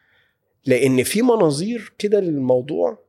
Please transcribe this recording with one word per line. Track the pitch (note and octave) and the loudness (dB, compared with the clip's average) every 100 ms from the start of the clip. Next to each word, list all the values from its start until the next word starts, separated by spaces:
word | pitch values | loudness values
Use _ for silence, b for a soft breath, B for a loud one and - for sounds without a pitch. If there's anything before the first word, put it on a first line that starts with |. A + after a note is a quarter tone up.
| _ _ _ _ _ _ | _ _ _ _ _ _
لأن | C3+ B2 C3 B2+ | -2 2 2 0
في | - G3+ | 0 0
مناظير | B3 A3+ E3 C#3+ G3+ A#3 - - | 2 2 2 0 -4 -8 -10 -8
كده | G#3 G3+ | -2 0
للموضوع، | F3+ C#3+ B2+ B2+ B2+ D#3+ F3 A3 | 0 -2 0 0 0 -2 -2 -4